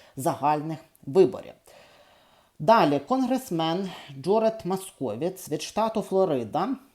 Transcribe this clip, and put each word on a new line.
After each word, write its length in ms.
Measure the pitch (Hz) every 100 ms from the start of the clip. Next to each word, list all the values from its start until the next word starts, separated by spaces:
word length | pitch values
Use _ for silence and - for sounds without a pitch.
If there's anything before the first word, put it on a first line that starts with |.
| - -
загальних 640 | 160 - 143 151 156 151 - _ -
виборів. 480 | 170 170 - - - _ - - _ _ _ _ _ _ -
Далі 400 | 156 233 147 143
конгресмен 920 | - 262 240 262 - 165 160 175 190 - - 139
Джоред 400 | 147 220 220 220
Масковіц 880 | 175 190 - - 127 110 175 185 -
від 120 | 151
штату 400 | - 208 220 220
Флорида 680 | 196 190 180 135 107 143 214 262 -